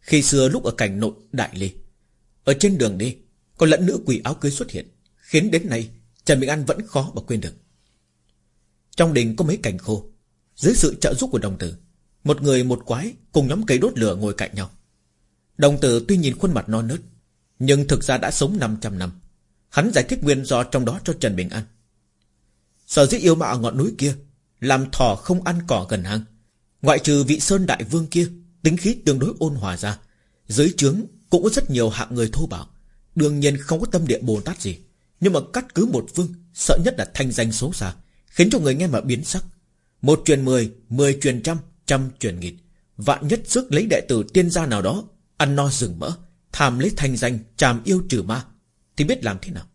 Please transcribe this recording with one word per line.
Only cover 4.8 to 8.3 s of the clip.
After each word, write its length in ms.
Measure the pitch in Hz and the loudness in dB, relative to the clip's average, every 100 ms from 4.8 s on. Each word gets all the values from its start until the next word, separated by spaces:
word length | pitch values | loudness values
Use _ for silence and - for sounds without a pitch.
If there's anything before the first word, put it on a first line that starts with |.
| - _ _ _ | -12 _ _ _
khiến 340 | _ 160 208 | _ 0 2
đến 180 | 165 175 | 0 0
nay 220 | 117 113 - _ _ | -4 -6 -14 _ _
Trần 160 | - 139 | 2 2
Bình 100 | 135 | 2
An 140 | 151 | -2
vẫn 220 | 131 - 220 | -2 -4 -2
khó 260 | - 139 | -4 -4
mà 80 | - - | -8 -6
quên 140 | 113 | -6
được. 140 | 87 - _ _ _ _ _ _ _ | -6 -14 _ _ _ _ _ _ _